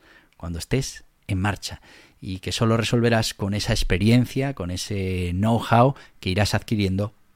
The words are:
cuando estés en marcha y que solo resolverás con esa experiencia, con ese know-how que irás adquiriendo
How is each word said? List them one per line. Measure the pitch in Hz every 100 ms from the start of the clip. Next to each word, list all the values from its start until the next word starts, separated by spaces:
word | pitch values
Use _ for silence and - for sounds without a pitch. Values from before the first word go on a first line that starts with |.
| _ - _ _
cuando | 85 85
estés | - 131 131 - - _ -
en | 95
marcha | 101 98 - - - - - _
y | 120 92
que | -
solo | - 113 113
resolverás | 107 120 117 113 107
con | - 98
esa | 104 -
experiencia, | 110 - 90 104 120 117 135 135 135
con | 87
ese | 95 - 101 92 92 90
know-how | 90 107 117 - 117 131 - - -
que | 95
irás | 90 101 107
adquiriendo | - 107 95 95 104 - _